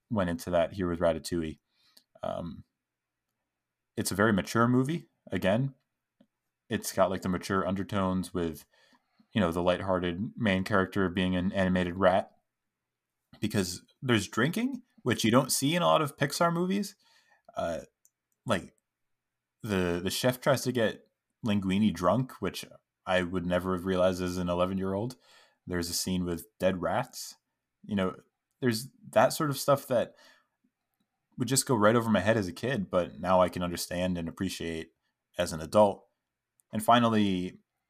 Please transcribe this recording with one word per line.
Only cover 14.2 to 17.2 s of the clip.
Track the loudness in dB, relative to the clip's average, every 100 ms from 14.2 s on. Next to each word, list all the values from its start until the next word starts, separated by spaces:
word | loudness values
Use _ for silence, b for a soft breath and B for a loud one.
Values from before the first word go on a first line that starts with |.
| 2
drinking, | 0 0 0 -4 -6 -14 _
which | -4 0
you | 4
don't | 4 2
see | 0 0 2
in |
a | 4
lot | 4
of | 2 -2
Pixar | -4 0 0
movies. | 0 0 -2 -4 -10 _ _